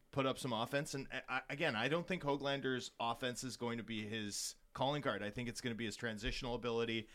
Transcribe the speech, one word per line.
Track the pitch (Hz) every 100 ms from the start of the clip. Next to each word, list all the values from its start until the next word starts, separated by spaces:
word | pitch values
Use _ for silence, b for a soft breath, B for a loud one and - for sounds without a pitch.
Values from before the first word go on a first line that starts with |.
| -
put | 143 135
up | 127
some | 135
offense. | 110 123 143 147 135
And | 131 131 -
I, | 127
I, | -
again, | 143 160 110
I | 123
don't | 165 170
think | 185
Höglander's | 143 143 139 139 131 127 - -
offense | 117 117 127 120
is | 131 113
going | 120 117
to |
be | 107 113 107
his | 110 104 98 - - -
calling | - 127 147
card. | 135 104
I | 104
think | 104 120
it's | 113
gonna | 123 110
be | 113
his | 101
transitional | 120 107 120 117 131 120
ability | 120 117 117 113 107